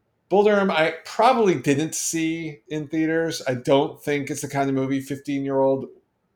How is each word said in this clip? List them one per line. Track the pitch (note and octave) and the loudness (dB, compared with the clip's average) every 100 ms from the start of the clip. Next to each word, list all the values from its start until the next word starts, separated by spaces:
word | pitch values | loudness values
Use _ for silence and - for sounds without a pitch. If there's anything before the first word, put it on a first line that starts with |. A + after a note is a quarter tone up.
| _ _ _ | _ _ _
Bull | F#3+ | 2
Durham, | G#3 G3+ G3 | 4 4 2
I | D#3+ D#3+ - - | 2 0 -2 -6
probably | - A3+ A#3+ G#3 | 2 4 4 2
didn't | D3 C#3+ C#3 D#3+ | 2 0 0 -2
see | - - E3 D#3+ E3 D#3 D3 - | -4 -6 -4 -4 -4 -8 -12 -10
in | D3+ C#3 | -8 -4
theaters. | D#3+ D#3+ E3 E3 D#3 C3+ | -2 0 0 0 -4 -4
I | |
don't | B2 C3+ C#3 D3+ - | -4 2 4 2 -4
think | D3+ C#3+ C3+ | -4 -4 -4
it's | C#3 | -8
the | C#3+ | -6
kind | C#3 C#3 | -2 0
of | C3+ | 0
movie | C3+ C#3 | -2 -4
fifteen-year-old | C3+ C#3 D3 C#3 C#3 C3+ C3+ C3+ A#2+ - _ _ _ | -6 -8 -6 -4 -2 2 2 0 -4 -16 _ _ _